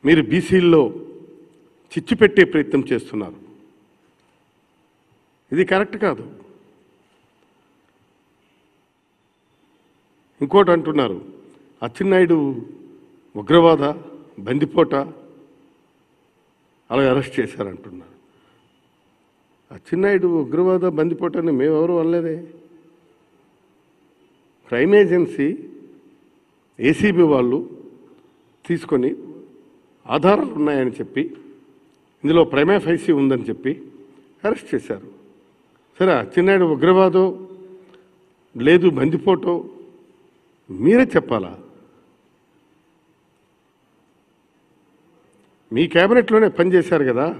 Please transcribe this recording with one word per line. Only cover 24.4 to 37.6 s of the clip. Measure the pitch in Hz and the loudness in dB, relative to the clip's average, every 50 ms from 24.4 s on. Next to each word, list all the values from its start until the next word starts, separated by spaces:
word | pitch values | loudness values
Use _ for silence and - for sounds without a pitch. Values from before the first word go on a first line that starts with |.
| _ _ _ _ _ _ | _ _ _ _ _ _
క్రైమ్ | 120 120 139 180 202 208 | -2 -2 2 4 6 4
ఏజెన్సీ, | 202 170 175 180 165 - - - 139 151 190 - - - - - - - - _ _ _ _ _ _ _ _ _ _ _ _ _ _ _ _ - 113 135 | 4 4 2 -2 -2 -2 -4 -4 -4 -4 -4 -8 -12 -20 -20 -20 -20 -20 -20 _ _ _ _ _ _ _ _ _ _ _ _ _ _ _ _ -4 -2 -2
ఏసీబీ | 156 - - 208 180 175 175 156 147 | 0 2 0 0 2 4 4 4 4
వాళ్ళు | 131 123 120 127 156 175 - - - - - - - - _ - _ _ _ _ _ _ _ _ _ _ - | 2 2 0 -2 -4 -6 -10 -16 -20 -20 -20 -20 -20 -20 _ -20 _ _ _ _ _ _ _ _ _ _ -6
తీసుకొని | 175 156 - - 156 131 123 143 170 - - - - - - - - _ _ _ _ _ _ _ _ _ _ - 117 | -6 -6 -4 -4 -2 -2 -2 -2 -4 -6 -14 -20 -20 -20 -20 -20 -20 _ _ _ _ _ _ _ _ _ _ -6 -6
ఆధారాలు | 151 160 185 208 202 302 269 - 151 | 0 2 2 2 2 0 -6 -4 -4
ఉన్నాయని | 151 147 147 139 127 123 - - | -4 -2 -2 -2 -2 -4 -6 -8
చెప్పి, | - - - 127 156 170 - - - - - _ _ _ _ _ _ _ _ _ _ _ _ _ | -14 -8 -6 -8 -6 -6 -10 -16 -20 -20 -20 _ _ _ _ _ _ _ _ _ _ _ _ _
ఇందులో | - 143 160 175 160 165 | -4 0 4 4 2 2
prima | - 135 147 170 202 202 - | 2 0 2 2 2 0 0
facie | 160 170 165 - - 160 139 | -2 -4 -2 0 0 0 2
ఉందని | 139 135 135 123 - - | 2 0 0 -2 -4 -8
చెప్పి | - - - 127 156 - - - - - - _ _ _ _ _ _ _ - | -10 -8 -6 -8 -8 -8 -14 -20 -20 -20 -20 _ _ _ _ _ _ _ -4
అరెస్ట్ | 202 226 - - - | -4 -4 -4 -8 -8
చేశారు. | - 117 - - 110 98 - - - - _ _ _ _ _ _ _ _ _ _ _ _ _ _ _ _ | -8 -8 -6 -8 -12 -12 -12 -20 -20 -20 _ _ _ _ _ _ _ _ _ _ _ _ _ _ _ _
సరే, | 185 190 165 127 | 0 2 2 0
అచ్చెన్నాయుడు | 104 - - 180 175 190 196 190 180 165 156 | -2 -2 -2 0 2 2 2 2 2 0 0
ఉగ్రవాదో | 135 - 175 185 190 190 185 165 185 190 190 185 - - - - - | 0 2 4 4 4 4 4 4 2 0 0 -2 -8 -16 -20 -20 -20